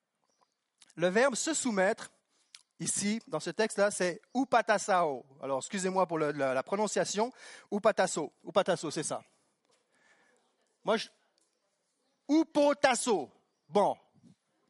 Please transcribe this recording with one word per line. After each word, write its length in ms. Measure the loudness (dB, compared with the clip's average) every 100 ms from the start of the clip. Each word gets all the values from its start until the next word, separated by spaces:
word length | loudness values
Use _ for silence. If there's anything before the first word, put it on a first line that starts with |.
| _ _ _ _ _ _ _ _ _ -2
Le 100 | 0
verbe 280 | 2 2 0
se 180 | -4
soumettre, 580 | -2 -2 0 2 0 -6 _ _ _ _ -20 _ -10
ici, 400 | -6 -4 -2 -4 -6
dans 140 | -6
ce 120 | -6
texte-là, 380 | -2 -2 2 0
c'est 300 | 0 -4 -4 _ -4
upatasao. 920 | 2 2 4 0 2 2 2 -2 -12 -12
Alors, 180 | -4 -4
excusez-moi 480 | -4 -4 -2 0 0
pour 100 | 0
le, 140 | -2
la, 220 | 0 0
la 80 | 0
prononciation. 720 | -2 -2 -2 -2 -2 -2 -4 -6 -20 -20 -8
Upatasso. 640 | 0 2 2 0 0 -6 _ -2
Upatasso, 460 | 0 2 -2 -2
c'est 120 | -6
ça. 200 | -6 -8 -10 _ _ _ _ _ _ _ _ _ _ _ _ _ _ _
Moi, 140 | -2 -2
je, 100 | -2 _ _ _ _ _ _ _ _ _ _ _ 0
upotasso. 1040 | 0 2 2 2 4 2 2 0 0 -2 _ _ _ _
Bon. 260 | 2 2 0 _ _ -20 _ _ _ _